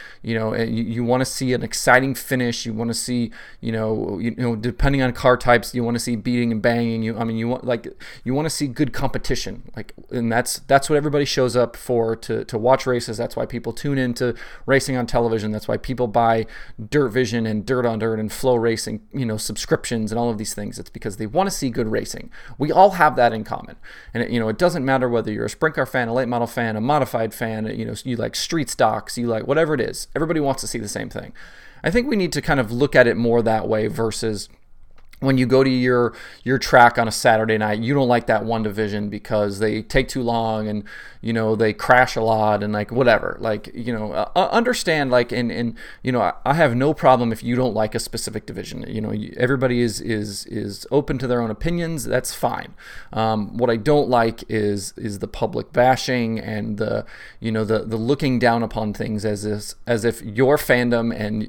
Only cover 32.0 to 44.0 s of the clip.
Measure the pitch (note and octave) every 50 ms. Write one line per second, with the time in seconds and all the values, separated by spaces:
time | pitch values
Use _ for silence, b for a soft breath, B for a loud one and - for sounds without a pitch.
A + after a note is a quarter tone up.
32 | A#3+ D4 A#3+ G3+ F3+ D#3+ - C#3+ - - D3+ C#3 A#2 G2+ A#2+ A#2+ D3 C#3 - C3+
33 | B2 A#2 F2+ G#2+ A#2+ A#2 A#2 A#2 G#2 A2+ A2 A2 E2+ - A2 G#2+ G#2+ G#2+ G#2+ A2
34 | A2+ A2 - - A2+ A2 G#2+ G2 - - - - - - - - - - - -
35 | - - - - C3+ C3+ C3+ B2+ B2+ A#2 C3 C3 C3+ C3+ B2+ B2+ B2 B2+ B2 B2
36 | A#2+ A2 B B B B B B - A#2+ C3 C3 - - - B2 A#2+ A#2 - B2
37 | A#2 A2 - - - B2 A2+ A2 A2 A2+ A2 G#2+ G#2+ G#2+ G#2 A2 A2+ B2 C#3+ C#3+
38 | C3 A#2+ A#2+ A#2 A#2+ - A2+ G#2+ A2 A2 A2+ A2+ A2 G#2+ G2 G#2+ A2 G2+ G#2 G#2
39 | G#2 G2+ G#2 G2+ - - A#2 G#2+ G#2 G2+ G2 G2 A2 G#2+ A2 A2 G#2+ - - C3+
40 | C3 - - C3+ A#2+ A#2 A#2 A#2 A2+ A2 A2 G#2+ G#2+ G#2+ G#2 G#2 G2+ B B B
41 | B B B B - A2+ A#2 A2+ A2 A2 A2 G#2 A2+ A2 G#2 - - - B2+ B2
42 | B2+ - - A#2 A2+ A2+ A2+ A2 G#2+ G#2+ G#2 G2+ G#2 G#2 G#2+ G#2 G#2 - A2+ B2
43 | C3 A#2+ A2 - - - - - A2 A2 G#2+ G#2 - - - - A2 B2 A#2 G#2+